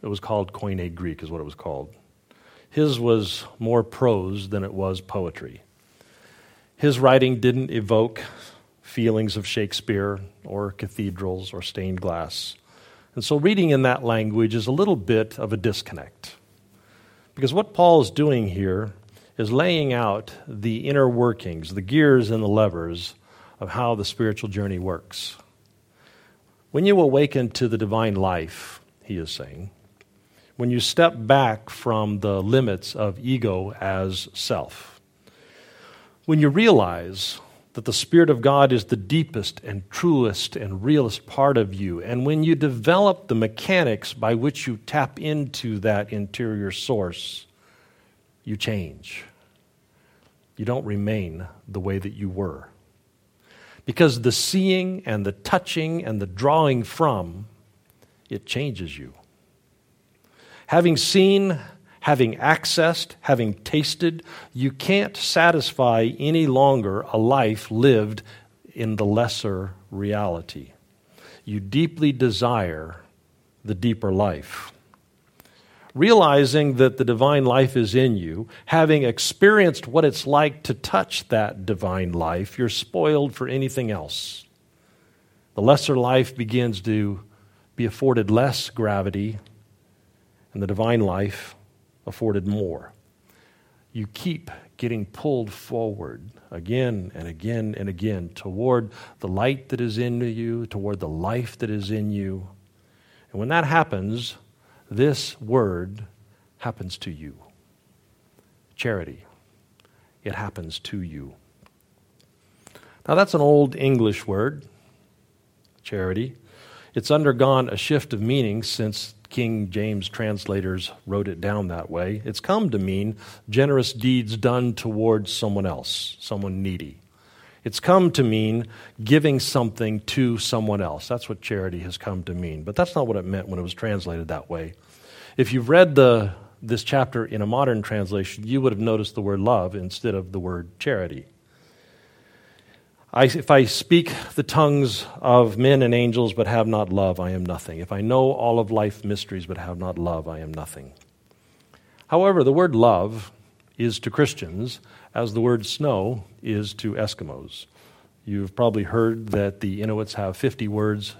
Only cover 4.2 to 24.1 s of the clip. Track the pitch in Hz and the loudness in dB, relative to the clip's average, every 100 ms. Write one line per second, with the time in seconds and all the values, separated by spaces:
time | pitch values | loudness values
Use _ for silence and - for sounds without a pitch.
4.2 | 92 101 95 104 98 95 95 92 - 101 | -2 -8 -6 -6 -6 -4 -4 -6 -8 -6
5.2 | 87 - 65 - _ _ _ _ _ _ | -6 -8 -16 -18 _ _ _ _ _ _
6.2 | _ _ _ _ _ - 147 123 131 135 | _ _ _ _ _ 0 0 6 8 8
7.2 | 127 120 123 123 127 113 101 110 117 - | 6 4 2 2 -2 -4 2 2 2 -4
8.2 | - - - - _ _ - - 113 110 | -16 -18 -20 -20 _ _ -10 -2 0 2
9.2 | 107 104 92 117 101 - - 101 101 98 | -2 -4 -6 -4 -4 -6 -4 -2 -2 -6
10.2 | 95 _ - 98 101 95 101 - 98 90 | -12 _ -12 -8 -8 -8 -12 -6 -8 -6
11.2 | 95 92 92 90 - 104 92 90 92 85 | -6 -8 -10 -12 -12 -8 -6 -6 -6 -6
12.2 | 80 - - - _ - - - _ - | -8 -10 -12 -16 _ -20 -20 -20 _ -8
13.2 | - 147 175 202 165 139 131 131 120 113 | -2 0 0 0 2 4 2 0 0 -2
14.2 | 107 110 113 113 110 147 202 139 92 110 | 0 0 0 0 -2 0 0 0 2 0
15.2 | 110 - 101 110 113 98 - 76 69 _ | 0 -6 -6 -2 -2 -4 -10 -14 -16 _
16.2 | - - _ _ _ _ _ _ _ _ | -20 -20 _ _ _ _ _ _ _ _
17.2 | _ - 131 175 214 - 175 165 117 139 | _ -4 -2 0 -2 4 8 8 6 2
18.2 | 151 123 101 90 95 92 107 - - - | 2 2 0 -2 -2 -2 -4 -12 -20 -20
19.2 | _ - 107 127 180 160 139 120 110 104 | _ -6 0 2 2 2 0 0 0 -2
20.2 | - - - 107 113 113 135 143 127 120 | -6 -20 -16 -6 -4 -4 0 4 4 4
21.2 | 120 107 92 80 80 98 95 151 147 131 | 2 0 -8 -10 -8 -8 0 4 6 6
22.2 | 110 113 104 107 104 85 85 85 90 - | 4 0 2 4 2 0 -6 -8 -12 -16
23.2 | _ - - - 98 120 120 107 101 | _ -20 -20 -14 -8 -4 -2 -2 -4